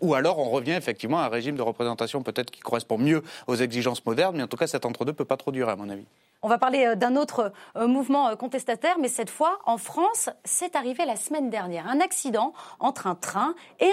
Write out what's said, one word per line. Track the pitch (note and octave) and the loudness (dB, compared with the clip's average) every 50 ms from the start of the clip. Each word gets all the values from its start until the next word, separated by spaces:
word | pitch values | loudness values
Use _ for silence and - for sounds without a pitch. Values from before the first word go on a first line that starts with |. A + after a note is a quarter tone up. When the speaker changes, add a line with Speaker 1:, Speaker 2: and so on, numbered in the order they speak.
Speaker 1:
ou | - D#3+ D3 | 2 2 4
alors | C3 C#3 E3 F#3 D#3 | 4 4 2 2 2
on | C#3 A#2 | 0 0
revient | A#2+ C#3 A#2+ C#3 | 0 0 0 0
effectivement | E3+ F3+ - - A2+ - - A2+ D3 E3+ | -2 -2 -2 -4 -4 -4 -2 -2 0 0
à | D3+ | 0
un | A#2+ | 0
régime | A2 A#2+ A#2 C#3 D3 | 0 -2 -2 -2 -2
de | C3 | -2
représentation | A#2+ A2+ A2 - A#2+ A#2+ A#2 - A#2+ A2+ - C#3 B2+ | -2 -2 0 0 -2 -2 -2 -2 -4 -4 -2 -4 -4
peut-être | A#2 G#2+ - B2 - | -2 -4 -4 -4 -4
qui | - - | -10 -12
correspond | - - A#2+ A#2 A2+ - A2+ | -4 -2 -2 -2 0 0 0
mieux | G#2+ B2+ D3 D#3+ D#3 D#3 - - - - | 2 4 4 4 2 0 -4 -12 -10 -4
aux | - B2+ | -2 0
exigences | A2+ B2+ B2 A2+ B2 A#2 B2+ A#2+ - - | 2 2 0 0 0 0 0 -2 -2 -2
modernes, | A#2 A2+ B2+ F3 F#3+ F3+ | 0 2 2 2 2 2
mais | D3+ B2+ | -2 -4
en | |
tout | - - | -4 -2
cas | A#2 E3+ | -2 -2
cet | D#3 - C3 - | -2 0 -2 -4
entre-deux | A#2+ A#2 - A#2+ C3+ D3+ | -4 -4 -2 -4 -4 -2
peut | - C#3 | -4 -2
pas | - C3+ | -2 -2
trop | C3 - D3 | -2 -2 -4
durer, | C3+ C3 B2+ A2+ | -2 -2 -2 -2
à | G#2 | -2
mon | G2 G#2 G2+ | -4 -6 -10
avis. | G2+ G2 G#2 - _ _ _ _ _ _ - | -12 -12 -14 -18 _ _ _ _ _ _ 0
Speaker 2:
On | G#3+ | 2
va | A#3 | 2
parler, | A#3 C4 B3+ B3+ C#4 B3+ | 4 4 4 4 4 4
euh, | A#3 A3+ | 4 4
d'un | F#3+ B3 B3 B3+ | 2 2 2 4
autre, | C#4+ D4 - - B3+ A3+ G3 G3 - - - - | 2 2 0 0 -2 -2 -2 -4 -10 -18 -12 -4
euh, | G#3 A3+ | 0 2
mouvement, | A#3 B3+ C4+ C4+ A3 C4+ C#4+ C#4+ | 2 2 2 2 2 2 4 4
euh, | A#3+ G#3+ | 2 0
contestataire, | G#3+ B3 B3+ - C4+ - - A#3 - - D#4+ F4+ E4+ | -2 -4 -6 -6 -4 -2 -2 -2 0 2 2 2 2
mais | C#4 | 0
cette | B3 - - A3+ - | 0 -2 -4 -6 -6
fois | - - D4+ E4 F#4 G4+ - | -2 2 2 2 2 2 0
en | - A#3 | 0 0
France. | A3+ - - - D4+ E4+ G#4 A4+ - - - - - - | 0 -2 -4 -2 2 2 2 2 0 -2 -4 -6 -8 -6
C'est | C#4+ - - F4 F4 - | -4 -2 -2 -2 -2 -2
arrivé | D4 A#3+ - F4+ F4 E4+ | -2 -2 -2 -2 -2 -2
la | C#4 A3 | -2 -2
semaine | G#3 - - C#4+ D#4 C4+ A#3+ | -4 -4 -4 -2 -2 -2 -2
dernière. | A3 G#3+ F#3 F3+ F3 E3 D#3+ | -2 -4 -4 -4 -6 -6 -4
Un | G3+ B3+ D4 | 0 2 2
accident | F4+ F#4+ - - - C4+ A3 G#3 A3+ D4+ - - - - - - | 2 2 0 -2 -2 0 0 0 0 0 -2 -8 -16 -20 -6 -2
entre | - B3+ B3+ - - | 0 0 0 0 -2
un | F#3+ F3 | -4 -4
train | F3 - - - G3 A3+ D4+ E4+ - - - - - | -2 -6 -4 -2 0 0 0 -2 -4 -10 -18 -2 2
et | - F#4 | 4 4